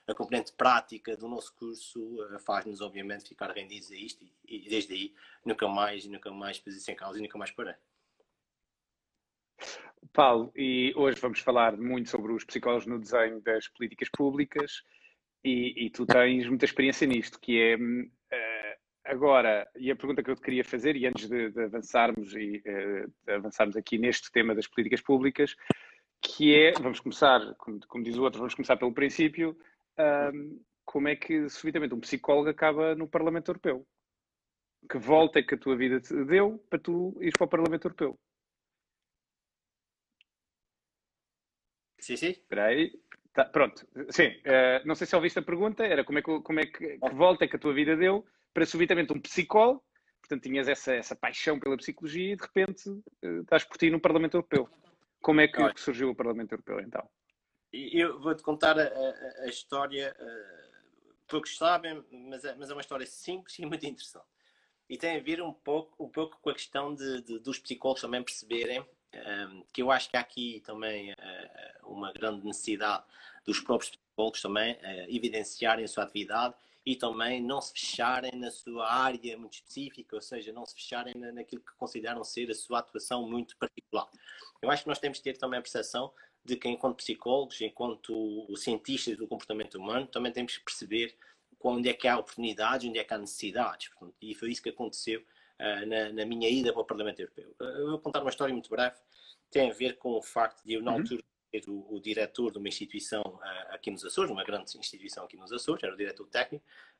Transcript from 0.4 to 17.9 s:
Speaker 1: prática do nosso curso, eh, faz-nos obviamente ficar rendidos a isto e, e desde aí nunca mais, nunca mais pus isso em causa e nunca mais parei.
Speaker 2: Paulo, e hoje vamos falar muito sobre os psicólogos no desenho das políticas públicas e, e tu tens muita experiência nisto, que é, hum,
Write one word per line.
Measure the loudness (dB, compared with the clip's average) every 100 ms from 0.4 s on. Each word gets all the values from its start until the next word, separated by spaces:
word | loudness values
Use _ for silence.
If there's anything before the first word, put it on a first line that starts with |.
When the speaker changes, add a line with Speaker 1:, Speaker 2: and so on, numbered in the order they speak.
| -4
Speaker 1:
prática | 2 6 6 2 -8 -8 -8
do | -8
nosso | -10 -12
curso, | -14 -14 -12 -14 -12 -10 -10 -10
eh, | -8
faz-nos | -2 -2 -2 -8
obviamente | -10 -10 -10 -12 -14
ficar | -12 -10
rendidos | -10 -12 -14 -18
a | -16
isto | -16 -16 -20 _ -16
e, | -14 -4
e |
desde | -4 -2 -6
aí | -8 _ -20 -10 -6
nunca | -2 -2
mais, | 0 -2 -2 -12
nunca | -14 -14
mais | -10 -10 -10
pus | -14 -14
isso | -12
em | -10
causa | -10 -10
e |
nunca | -10 -10
mais | -10
parei. | -8 -10 -12 _ _ _ _ _ _ _ _ _ _ _ _ _ _ _ _ _ -18 -16 -14 -18 -20 -2
Speaker 2:
Paulo, | 6 6 6 2 -4
e | -2 2 0 4
hoje | 2 2
vamos | -2 -2
falar | 4 6 6 4
muito | -2 -2 -2
sobre | -4 -2
os | -4
psicólogos | -4 -2 2 2 0
no | -6
desenho | 0 4 4 2
das | 0 0 -2
políticas | -6 -6 -4 -4
públicas | 0 2 2 0 -2 -4 -6 -16 _ _ _ _ _
e, | 0 2 0 -2 -4
e |
tu | 0 6
tens | 8 8 6 2
muita | 2 2
experiência | 4 2 4 2
nisto, | 2 -2 -6
que | 2 6
é, | 6 4
hum, | 2